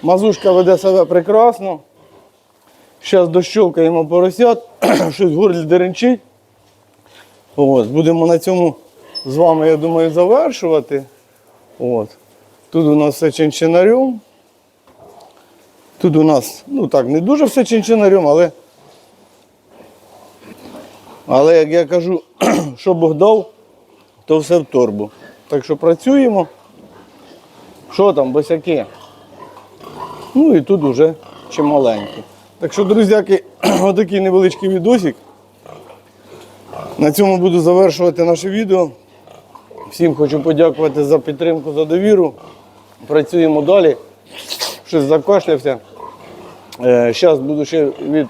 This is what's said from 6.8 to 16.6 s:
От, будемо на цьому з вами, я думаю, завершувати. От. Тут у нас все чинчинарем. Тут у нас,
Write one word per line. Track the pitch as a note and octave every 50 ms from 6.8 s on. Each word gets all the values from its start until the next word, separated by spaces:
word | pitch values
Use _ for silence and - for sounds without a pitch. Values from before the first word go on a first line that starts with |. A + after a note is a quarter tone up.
| _ _ _ _ _ _ _ - - _ _ _ _ _ -
От, | - C#3+ C3+ C#3 B2+ A2+
будемо | G#2+ C3 D3+ D#3+ D#3 E3+ E3 E3
на | E3 E3+ E3
цьому | - F#3+ F#3 F3+ F3 E3 - - _ _ _ - - - - - -
з | C3+ C3
вами, | D3+ E3+ E3+ D#3+ D#3+ D#3
я | D#3+ D#3+
думаю, | D#3 D3+ E3 E3 E3 E3 E3
завершувати. | D3+ E3 F3 F#3 A3+ C4+ E4 D#4+ A#3+ - - E3+ D#3+ D3+ C3 - D3 C#3 C3+ B2+ _ _ _ _ _ _ _ _ _ _ _ _ _ _
От. | B2 B2 B2 A2+ G#2 G#2+ - _ _ _ _ _ _ _ _ _ _ _
Тут | - E3 E3
у | D3+ D3+
нас | D3+ D3+ D3 C#3
все | - E3 D#3
чинчинарем. | C3+ - D#3+ D3+ C#3 - E3+ D#3+ E3 F3 F#3 G#3 A#3 B3+ C4 C4+ B3 G#3+ _ _ _ _ _ _ _ _ _ _ _ _ _ _ _ _ - - - - - _ _ _ _ _ _ _ _ _ _ _ _ _ _ _
Тут | - F3+ D3+
у | D#3+ D#3
нас, | D#3+ D3+ C3+ - - - -